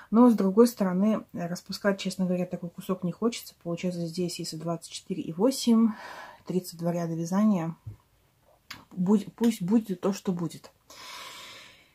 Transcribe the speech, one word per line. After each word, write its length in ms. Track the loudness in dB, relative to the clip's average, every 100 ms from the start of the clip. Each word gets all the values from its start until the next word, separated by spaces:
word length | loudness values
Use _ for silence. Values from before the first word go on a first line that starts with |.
| 0
Но, 180 | 6 8
с 40 |
другой 340 | 8 4 6 6
стороны, 580 | 4 0 2 2 0 -4
распускать, 680 | -8 -6 -8 -10 -4 -2 0
честно 260 | -4 -4 -2
говоря, 200 | -2 -4
такой 240 | -6 -10
кусок 340 | -10 -8 -4
не 80 | -4
хочется. 420 | -2 -4 -4 -14 -14
Получается, 420 | -8 -4 -4 -4 -6
здесь, 340 | -4 -6 -6
если 160 | -10 -8
двадцать 380 | -6 -6 -8
четыре 280 | -14 -8 -8
и 120 | -6
восемь, 560 | 0 2 2 4 6 4 2 -10 -16 -18 -16 -4
тридцать 340 | -4 -4 -6
два 120 | -4
ряда 220 | -2 -2
вязания, 600 | -4 -2 2 4 2 0 -6 -14 -18 _ _ _ _ _ _ -20 -20 -12
будь, 420 | -4 2 2 0
пусть 280 | -2 0 0
будет 400 | 2 0 0 -4
то, 120 | -2
что 180 | -2 -4
будет. 400 | -2 -4 -8 -20 _ _ -20 -16 -16 -16 -16 -18 -20 -20 -20 _